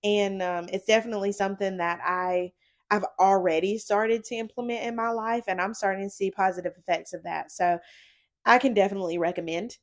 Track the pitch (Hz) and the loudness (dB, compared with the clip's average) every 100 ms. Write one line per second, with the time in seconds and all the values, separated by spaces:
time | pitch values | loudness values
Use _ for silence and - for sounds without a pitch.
0 | 208 208 202 196 180 175 170 190 - 220 | 2 2 0 -2 -2 -2 -4 -6 2 2
1 | 233 214 196 202 196 196 196 185 170 175 | 2 -2 -2 0 -2 0 -4 -2 -2 -2
2 | - 180 185 180 180 _ _ _ _ 208 | -2 -2 0 0 -2 _ _ _ _ -2
3 | 180 - 190 196 180 160 185 220 - 208 | -2 2 4 6 4 2 0 -2 0 0
4 | 220 226 220 233 220 - 240 233 233 233 | 2 0 -2 -8 -8 -8 -6 -4 -4 -4
5 | 233 233 220 240 233 185 185 226 202 190 | -2 -2 -2 -2 -2 -2 -2 -2 -2 -2
6 | 196 - 196 190 190 180 175 - - 170 | -6 -2 -4 2 0 0 -8 -8 -4 -2
7 | - 175 170 160 - - 180 170 - - | -2 -12 -8 -8 -8 0 0 0 -4 -20
8 | - _ _ _ - 240 269 202 196 196 | -20 _ _ _ 4 6 6 4 2 2
9 | 180 175 165 175 165 165 226 - | -4 -2 -2 -2 -4 -6 -6 -12